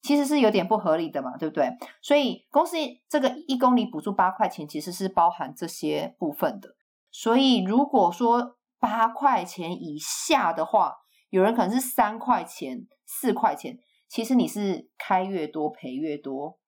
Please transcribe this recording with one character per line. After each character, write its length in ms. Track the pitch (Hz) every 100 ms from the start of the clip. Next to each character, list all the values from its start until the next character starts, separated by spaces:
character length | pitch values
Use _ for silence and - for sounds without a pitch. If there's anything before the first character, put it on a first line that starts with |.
其 140 | - 285
实 80 |
是 160 | 277 294
有 100 | 220
点 160 | 202 175
不 120 | 214
合 180 | 175 160
理 140 | 160
的 100 | 143
嘛， 160 | 127 123
对 120 | 156
不 60 |
对？ 140 | 151 127 123 - -
所 160 | - 285
以 300 | 254 185 _
公 140 | 285
司 120 | 349 349 269 - _
这 120 | 294
个 80 | 254 269 320
一 100 | 262
公 180 | 254 247
里 80 |
补 160 | 202 151
助 120 | 208
八 180 | 196 185
块 180 | 185 202
钱， 180 | - 147
其 120 | 151
实 120 | 165
是 160 | 175 190
包 200 | 190 170
含 240 | - 143
这 120 | - 165
些 480 | - 151 147 151 _
部 140 | 165
分 280 | - 156 -
的。 160 | - _ _ _ _
所 260 | - 226 240
以 260 | 269 233
如 200 | 185 233 277
果 240 | 247 175
说 460 | 180 240 240 240 _ _ _
八 300 | 226 220 226
块 360 | 240 277 226
钱 280 | 175 - 165
以 240 | 180 165 151
下 540 | - - - 285 185
的 120 | 165
话， 300 | - 214 156 - _ _ _
有 120 | 185
人 120 | 196
可 120 | 240 185
能 60 |
是 80 | 240
三 380 | 254 - 208 220
块 240 | - 214
钱、 440 | - - 139 127 - _ -
四 260 | - 254
块 220 | 190 214
钱， 240 | - 147 - _ _ _
其 160 | -
实 100 | 220
你 120 | 254 160
是 440 | 202 202 175 - _
开 240 | - 190
越 240 | 190 190 151
多 240 | 156 151
赔 220 | 151 135
越 260 | 131 156 143
多。 400 | 139 135 151 -